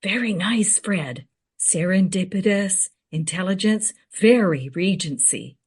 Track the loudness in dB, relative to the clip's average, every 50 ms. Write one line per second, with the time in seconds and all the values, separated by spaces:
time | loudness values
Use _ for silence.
0 | -4 -4 -4 -2 -2 -2 -2 -2 0 0 0 0 2 2 0 0 0 -2 -2 -2
1 | -2 -6 -10 -12 -14 _ _ _ _ _ _ _ -2 0 0 2 2 2 4 4
2 | 2 2 2 -2 -4 -2 -2 0 2 2 2 2 0 -2 -2 -2 -4 -4 _ _
3 | _ _ -6 -6 -6 -4 -4 -4 -2 -2 -2 0 2 0 0 2 -2 -6 -8 _
4 | _ _ -10 2 6 6 6 6 6 2 0 -2 -4 -8 -6 -2 0 0 0 0
5 | -2 -6 -4 0 0 0 0 -2 -8 -12 -18 _ _